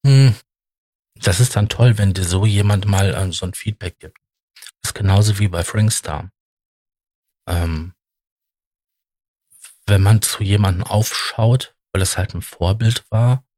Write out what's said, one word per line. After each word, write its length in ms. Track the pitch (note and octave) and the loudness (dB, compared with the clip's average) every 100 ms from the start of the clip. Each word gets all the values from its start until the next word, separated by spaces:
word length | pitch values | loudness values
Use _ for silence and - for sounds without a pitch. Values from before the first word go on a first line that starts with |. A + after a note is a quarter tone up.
| C#3 | 6
Hm. 300 | C3+ C3+ G#2+ _ _ _ _ _ _ _ _ | 6 6 2 _ _ _ _ _ _ _ _
Das 240 | - F2+ | -2 0
ist 160 | B2 - | 0 0
dann 140 | G#2 | -2
toll, 280 | - B2 G#2+ | 2 2 4
wenn 160 | G2 | 0
dir 120 | F#2+ F2 | 0 -2
so 200 | F#2 G#2+ | 0 2
jemand 400 | G2+ G2+ G2+ G2+ | 2 0 0 0
mal, 280 | F#2+ G2 | 0 0
ähm, 180 | - F#2+ | -2 -4
so 140 | - F#2 | -6 -10
ein 80 | |
Feedback 460 | - - G#2+ F#2 - | -8 -10 -8 -12 -12
gibt. 180 | D#2 _ _ _ _ _ - _ | -20 _ _ _ _ _ -20 _
Das 80 | - | -12
ist 60 | - | -4
genauso 440 | G2 G2 G#2+ G2+ | 2 2 2 0
wie 80 | G#2 | -2
bei 160 | E2+ | -2
Frankstar. 680 | E2+ G#2+ G#2+ - - D2+ F#2 _ _ _ _ _ _ _ _ _ _ _ - | -4 0 0 -2 -6 -10 -10 _ _ _ _ _ _ _ _ _ _ _ -6
Ähm, 460 | F2 E2+ D#2+ F2 _ _ _ _ _ _ _ _ _ _ _ _ _ _ _ _ _ - _ - | -4 -2 -6 -10 _ _ _ _ _ _ _ _ _ _ _ _ _ _ _ _ _ -20 _ 0
wenn 160 | G2+ | 2
man 200 | G2 G#2+ | 4 4
zu 220 | - - | 2 -4
jemandem 400 | G2 G2+ G2 F2 | 0 2 2 -2
aufschaut, 920 | - G#2+ A2 - - - A2+ B2+ - _ _ | -2 -2 -2 -6 -8 -2 0 0 -2 _ _
weil 100 | F#2+ | -2
es 160 | F#2 - | -2 -2
halt 160 | F#2+ | -6
ein 80 | F2 | -8
Vorbild 680 | - - F2 G#2+ A2+ A#2 _ | -12 -4 -2 2 0 -2 _
war 340 | A2 A#2+ B2+ _ | 0 2 0 _